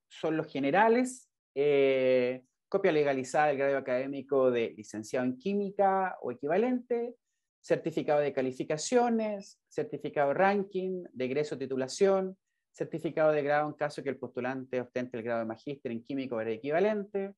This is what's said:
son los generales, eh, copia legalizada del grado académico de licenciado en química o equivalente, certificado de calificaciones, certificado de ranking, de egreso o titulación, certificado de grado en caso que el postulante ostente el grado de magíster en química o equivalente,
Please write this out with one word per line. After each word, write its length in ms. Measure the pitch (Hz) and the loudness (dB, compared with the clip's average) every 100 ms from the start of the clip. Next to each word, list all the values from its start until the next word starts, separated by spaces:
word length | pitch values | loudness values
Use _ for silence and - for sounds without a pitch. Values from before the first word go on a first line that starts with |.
| _ | _
son 300 | - 160 156 | -6 -4 -2
los 120 | 156 | -4
generales, 800 | 139 139 180 226 233 254 - _ _ _ | -2 2 4 4 4 0 -6 _ _ _
eh, 880 | 135 147 139 139 131 127 127 123 127 - _ _ | 0 4 6 4 4 4 4 2 -2 -12 _ _
copia 200 | 196 190 | 0 4
legalizada 580 | 156 143 135 127 156 151 | 4 2 0 0 2 2
del 100 | 135 | 2
grado 180 | 139 135 | 0 0
académico 760 | 135 127 139 139 127 139 131 | 0 -2 -2 -8 0 4 4
de 200 | 120 110 | 4 0
licenciado 560 | - 104 104 110 131 127 | -6 -12 -10 -6 -2 -2
en 100 | 127 | -4
química 800 | 196 202 196 196 196 190 185 - | -4 -2 -2 2 2 2 -2 -4
o 100 | - | -8
equivalente, 840 | 123 143 180 247 254 - 233 240 - _ _ _ _ | -6 -2 0 2 -2 -2 -4 -4 -12 _ _ _ _
certificado 600 | - 165 165 156 139 147 | -2 -2 -2 -2 0 2
de 140 | 143 | 2
calificaciones, 1200 | 131 131 127 156 156 - 247 240 226 214 202 202 - _ | 0 -2 -4 -4 -4 0 2 2 0 -2 -6 -12 -20 _
certificado 580 | - 151 143 151 151 143 | -6 -6 -6 -4 0 2
de 60 | |
ranking, 720 | 143 196 202 196 185 185 185 175 | 4 2 2 -2 -4 -4 -6 -8
de 120 | 120 | -6
egreso 300 | 127 139 147 | -2 -2 -2
o 40 | 135 | -6
titulación, 800 | 131 131 127 - 196 196 190 190 _ _ _ | -4 -4 -4 2 4 4 0 -8 _ _ _
certificado 600 | - 156 160 160 160 156 | -10 -8 -6 -4 2 4
de 100 | 151 | 4
grado 240 | 143 147 151 | 2 0 0
en 60 | |
caso 280 | 147 147 156 | -4 -6 -4
que 80 | 135 | -6
el 80 | 127 | -6
postulante 640 | 123 127 123 131 127 127 | -8 -6 -6 -6 -4 -4
ostente 340 | 123 127 127 117 | -4 -6 -6 -6
el 60 | |
grado 180 | 113 117 | -4 -4
de 60 | 113 | -4
magíster 440 | 110 - 139 123 | -8 -10 -10 -8
en 120 | 117 | -8
química 320 | 117 135 131 | -6 -6 -4
o 60 | 113 | -4
equivalente, 920 | 113 110 143 160 208 208 202 202 196 | -4 -4 -2 0 0 -2 -4 -6 -6